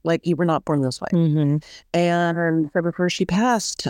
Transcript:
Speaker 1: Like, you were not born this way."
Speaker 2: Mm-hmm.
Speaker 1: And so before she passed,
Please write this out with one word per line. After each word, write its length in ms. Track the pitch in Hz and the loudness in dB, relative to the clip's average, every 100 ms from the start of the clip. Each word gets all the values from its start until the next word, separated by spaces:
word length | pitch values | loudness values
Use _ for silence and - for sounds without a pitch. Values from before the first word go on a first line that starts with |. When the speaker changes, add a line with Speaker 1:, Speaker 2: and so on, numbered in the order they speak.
Speaker 1:
Like, 220 | 165 165 - | -2 -2 0
you 100 | 160 | 0
were 80 | |
not 200 | 175 156 | 0 0
born 160 | - 151 | 0 0
this 180 | 131 127 | 0 -4
way." 80 | - | -2
Speaker 2:
Mm-hmm. 440 | 175 165 151 147 151 - - - | 2 2 2 2 0 -4 -16 -4
Speaker 1:
And 760 | 170 170 170 175 170 170 160 151 | 0 2 2 0 0 0 0 0
so 100 | 185 | -2
before 280 | 170 - 180 | -2 -2 -2
she 140 | - 190 | 0 0
passed, 600 | 180 247 233 - - - | 2 2 0 -2 -6 -6